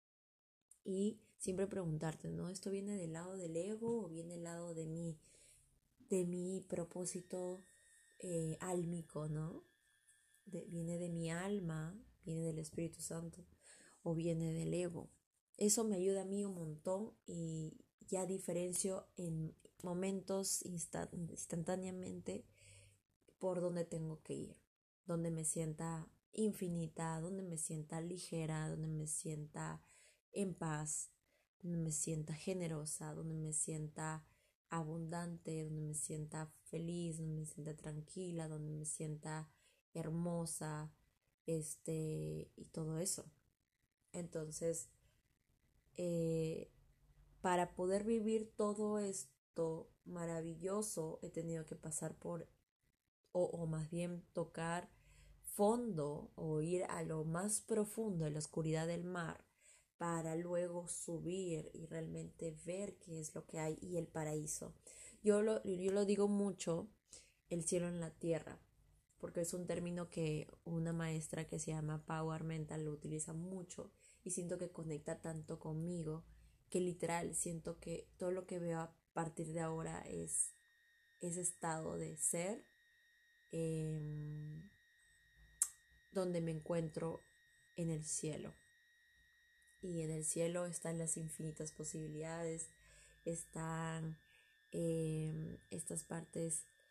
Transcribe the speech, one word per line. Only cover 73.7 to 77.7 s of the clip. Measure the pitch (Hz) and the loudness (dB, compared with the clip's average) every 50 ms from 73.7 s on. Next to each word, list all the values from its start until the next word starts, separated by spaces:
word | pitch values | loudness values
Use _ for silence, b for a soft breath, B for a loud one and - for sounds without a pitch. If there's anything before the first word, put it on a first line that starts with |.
| - - - 202 B B B B B B B | -8 -10 -10 -10 B B B B B B B
y | 190 | -4
siento | 175 - 175 170 180 180 | -2 -2 0 0 -2 -2
que | 180 175 | -2 -4
conecta | - - 165 160 156 147 151 - 165 165 | -6 -6 -4 -4 -4 -4 -2 -4 -4 -2
tanto | - 165 160 160 156 - 165 160 | -2 -4 -4 -4 -4 -6 -6 -6
conmigo | - 160 151 156 160 175 180 175 160 151 156 160 170 b b b b b b b b - | -4 -4 -2 -2 0 0 -2 -2 -2 -2 -2 -4 -6 b b b b b b b b 0
que | - 175 | 2 2
literal | 180 180 170 175 - 170 170 170 170 165 165 | 4 4 2 0 0 2 2 2 0 0 0
siento | - - 175 170 165 160 170 | 0 0 0 -2 -2 -4 -4